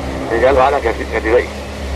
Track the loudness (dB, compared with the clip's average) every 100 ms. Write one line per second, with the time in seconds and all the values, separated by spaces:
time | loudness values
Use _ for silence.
0 | -6 -6 -4 2 4 4 4 2 0 -2
1 | -4 -4 2 2 2 -6 -10 -8 -6